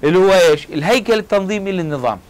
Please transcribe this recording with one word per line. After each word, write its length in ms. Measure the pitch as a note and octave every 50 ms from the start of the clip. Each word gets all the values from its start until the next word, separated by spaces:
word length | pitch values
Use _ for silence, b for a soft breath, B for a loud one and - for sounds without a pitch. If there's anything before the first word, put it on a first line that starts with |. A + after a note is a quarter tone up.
| -
اللي 140 | D3 E3 F#3
هو 160 | F#3 G3 F#3+
إيش؟ 320 | F#3 F3 E3 D3+ D3 -
الهيكل 480 | - - D#3 C#3 F3+ A#3 C4 G#3 - A3+
التنظيمي 580 | A3 G#3 - - G3+ F#3+ F#3 G#3+ G#3 G3 G3
للنظام. 480 | G3 F#3 E3+ D#3 D3 C#3 B2 A#2+ A2 F#2 - -